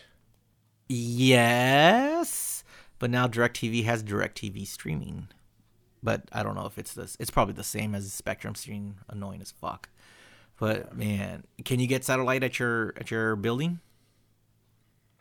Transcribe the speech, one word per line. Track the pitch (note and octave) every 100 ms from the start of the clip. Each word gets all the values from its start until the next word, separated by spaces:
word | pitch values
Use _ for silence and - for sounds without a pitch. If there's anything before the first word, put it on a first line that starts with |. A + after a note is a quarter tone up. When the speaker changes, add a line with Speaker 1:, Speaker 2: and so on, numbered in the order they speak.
| - _ _ _ _ _ _ _ -
Speaker 1:
Yes, | B2 A#2 A#2+ C3 B2+ A#2+ B2 B2+ C#3 D#3+ A3+ C#4 E4 D#4+ - - - - - - -
but | B2
now | B2 B2
DirecTV | A2+ A#2+ - A#2 A#2
has | A2 A#2
DirecTV | G#2+ G#2 F#2+ - G#2+ G#2 G2
streaming. | - - D#3 - - G2 - _ _ _ _ _ _
But | A2 G#2 -
I | A2
don't | G#2+
know | G2 F#2+
if | -
it's | G2+
this. | - F#2+ -
It's | A2+
probably | - G#2
the | G2+
same | G#2 G#2+ G#2+
as | G2+ F#2+
Spectrum | - - G2+ A2
streaming, | G#2 - G#2 G2+ G2 -
annoying | G#2 G2 F#2
as | G2
fuck. | - - - - _ - - - - _ _
But | A2 A2 -
Speaker 2:
Yeah. |
Speaker 1:
man, | A#2+ G#2+ G2+ G2 F2 - -
can | - B2+
you | B2
get | C3
satellite | B2+ C3 B2+ C3
at | B2+ -
your, | B2 A#2 A2 -
at | -
your | A2+ A2 G#2+
building? | A2 A#2+ E3 E3+ - _ _ _ _ _ _ _ _ _ _ _ _ _